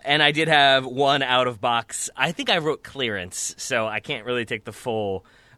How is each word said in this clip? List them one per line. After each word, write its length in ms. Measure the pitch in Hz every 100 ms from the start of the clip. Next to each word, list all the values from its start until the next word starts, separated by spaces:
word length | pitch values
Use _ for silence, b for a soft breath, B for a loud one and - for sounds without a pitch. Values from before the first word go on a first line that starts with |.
| 135
and 180 | 151
I 80 | 147
did 160 | 147 160
have 380 | 147 139 135 131
one 360 | 127 139 139
out 260 | 131 127 123
of 120 | 110
box. 500 | 123 117 - - - -
I 160 | 233
think 180 | 180 254
I 100 | 185
wrote 220 | 151 135
clearance, 720 | - 139 120 101 90 - - -
so 280 | - 123 110
I 140 | 107
can't 260 | - 131 110
really 200 | 123 113
take 180 | 113
the 80 | 110
full 540 | 101 127 110 101 92 b b b